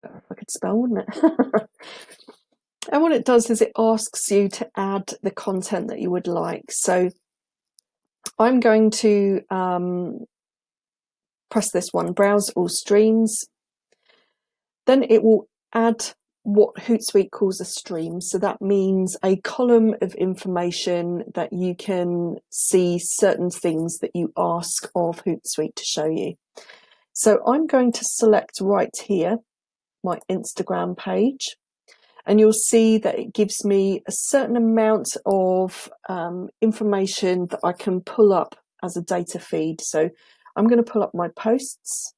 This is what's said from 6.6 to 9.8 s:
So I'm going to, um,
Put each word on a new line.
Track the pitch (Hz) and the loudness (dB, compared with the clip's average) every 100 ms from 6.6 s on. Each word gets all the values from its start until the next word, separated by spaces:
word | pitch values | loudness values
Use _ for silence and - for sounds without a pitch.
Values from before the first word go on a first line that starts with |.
| - | -8
So | - - 185 180 - _ _ _ _ _ _ _ _ _ _ - - | -2 0 2 0 -4 _ _ _ _ _ _ _ _ _ _ -10 0
I'm | 226 254 | 2 4
going | 233 220 220 | 4 6 4
to, | 220 220 202 196 190 - | 4 2 4 2 0 -2
um, | 190 185 180 | -4 -2 -2